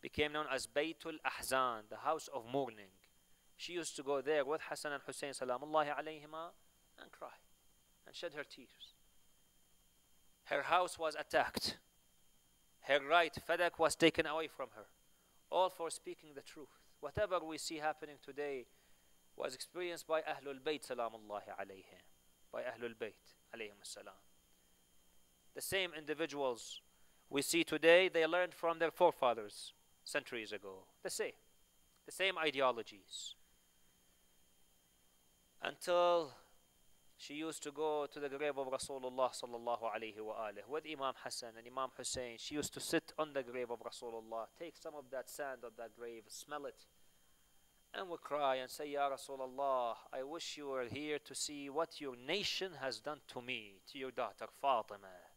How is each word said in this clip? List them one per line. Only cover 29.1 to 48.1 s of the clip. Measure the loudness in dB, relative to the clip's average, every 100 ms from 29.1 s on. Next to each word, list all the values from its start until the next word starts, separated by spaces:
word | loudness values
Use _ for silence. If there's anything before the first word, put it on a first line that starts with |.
| 8 4 4 -2 -10 -14 -16 _ _
centuries | -4 -4 -2 -6 -4
ago. | -6 -8 -14 -16 _
The | -6
same. | -2 -4 -6 _ _ _ _ _ _ -16
The |
same | 2 2 4
ideologies. | 2 6 4 4 -4 -12 -14 -12 -12 -14 -20 -20 _ _ -20 _ _ _ _ _ _ _ -20 _ _ _ _ _ _ _ _ -6
Until | -6 -4 2 6 8 6 2 -8 -20 -20 _ _ -20 -20 -20 -16
she | -10 -6
used | -4 -4
to | -8
go | -2 2 2 0
to | -4
the | -4
grave | 0 0 0
of | 0
Rasulullah | -2 -2 -4 -4 2 2
sallallahu | 2 -8 -4 -2 0 0 -2
alayhi | -6 -6
wa | -6
alihi | -4 -4 -6 -6
with | -6 -6
Imam | -4 -2 -2
Hassan | -8 -8 -10 -12
and | -10
Imam | -4 -4 -4
Hussein. | -6 -4 -6 -8
She | -6 -4
used | -4
to | -4
sit | 2 2 2 -4
on | 0
the | 0
grave | -2 -4 -2
of | -4
Rasulullah, | -6 -8 -8 -8 -6 -6 -6 -8
take | -12 -10
some | -12 -10
of | -8
that | -8 -8
sand | -6 -6 -6
of | -10 -12
that | -14 -10
grave, | -10 -10 -12
smell | -14 -8 -6 -6
it, | -10 -20 _ -20 -20 -20 _ _ -20 _ _ _
and | -8
would | -6